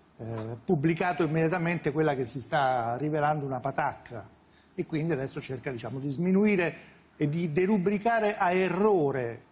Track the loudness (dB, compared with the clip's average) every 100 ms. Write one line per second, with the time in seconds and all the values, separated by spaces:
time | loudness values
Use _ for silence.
0 | _ -14 -10 -8 -8 -8 0 2 2 2
1 | 0 0 0 2 2 0 0 0 -2 0
2 | 0 0 -4 -6 -4 0 2 0 -2 -2
3 | -2 0 2 0 -2 -4 -4 -2 -2 -4
4 | -12 -14 -16 -20 _ _ _ -8 -4 -2
5 | 0 -2 -2 -8 -10 -8 -8 -8 -8 -6
6 | -6 -2 2 4 4 4 0 -2 -18 -20
7 | _ -2 0 0 0 2 2 2 2 0
8 | 2 2 2 2 2 2 2 2 4 4
9 | 2 0 -4 -6 -16